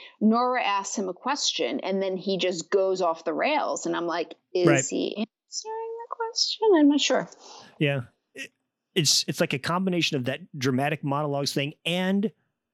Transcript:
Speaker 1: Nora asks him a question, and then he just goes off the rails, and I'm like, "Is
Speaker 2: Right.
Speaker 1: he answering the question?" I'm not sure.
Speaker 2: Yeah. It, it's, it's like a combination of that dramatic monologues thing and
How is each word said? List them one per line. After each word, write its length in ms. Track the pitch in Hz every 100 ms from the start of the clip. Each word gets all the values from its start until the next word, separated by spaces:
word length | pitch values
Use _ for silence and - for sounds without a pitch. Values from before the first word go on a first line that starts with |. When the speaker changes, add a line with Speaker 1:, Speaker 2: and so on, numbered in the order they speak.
| - -
Speaker 1:
Nora 400 | 214 233 247 254
asks 320 | - 202 196 -
him 140 | 185
a 40 |
question, 640 | 180 247 285 - - 127 147
and 220 | 185 190
then 140 | 190 185
he 220 | 190 190
just 320 | 180 175 -
goes 320 | 196 190 185
off 220 | 175 165
the 100 | -
rails, 500 | 151 247 302 107 165
and 100 | 170
I'm 120 | 170 170
like, 280 | 165 - - _
"Is 120 | 185 175
Speaker 2:
Right. 160 | 139 -
Speaker 1:
he 280 | - - -
answering 800 | 220 _ _ - 440 440 453 453 466
the 0 |
question?" 600 | - 453 466 - - 440
I'm 140 | 339 294
not 140 | 285
sure. 260 | - 254 175 - - - - -
Speaker 2:
Yeah. 240 | 147 139 117 _ _
It, 160 | - 269 _ _ _ _
it's, 320 | - 147 - -
it's 120 | -
like 120 | 170
a 60 | 139
combination 580 | 160 175 190 175 151 143
of 80 |
that 160 | 123 147 180 151
dramatic 460 | 127 127 143 151
monologues 480 | 143 139 151 143 139
thing 220 | 156 143 -
and 480 | 165 180 185 196 202 - _ _ _